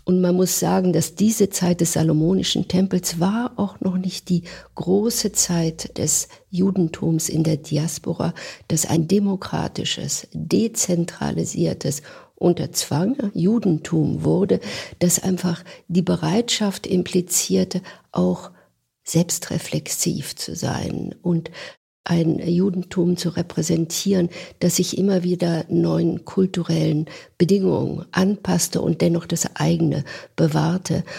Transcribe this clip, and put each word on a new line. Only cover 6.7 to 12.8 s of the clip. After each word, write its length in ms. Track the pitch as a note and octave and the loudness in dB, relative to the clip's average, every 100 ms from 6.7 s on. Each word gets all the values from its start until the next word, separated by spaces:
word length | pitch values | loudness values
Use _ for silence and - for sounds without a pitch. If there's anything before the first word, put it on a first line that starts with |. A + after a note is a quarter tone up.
| F#3+ E3 - E3 D#3+ - | 2 0 0 0 0 0
in 140 | D#3+ | 0
der 140 | D#3+ D3 | 0 0
Diaspora, 760 | - D3 E3 - - E3 F3 - - - - | -2 -2 -2 -4 -6 -2 -4 -4 -12 -14 -4
das 180 | D#3+ - | -2 2
ein 200 | E3 D#3+ | 0 2
demokratisches, 1200 | G3+ G3+ F#3+ - - - - - - C#3 - - | 2 2 -2 -4 -4 -4 -4 -6 -4 -4 -6 -8
dezentralisiertes, 1700 | - E3 F#3 A3+ A3+ - F3 E3+ - - E3 - - D#3+ - D3 C#3+ - - - | -10 0 2 2 0 0 0 0 -4 -4 -2 -4 -2 -2 0 -4 -4 -10 -20 -20
unter 380 | _ F3 E3+ - | _ 2 2 -2
Zwang 600 | - | -6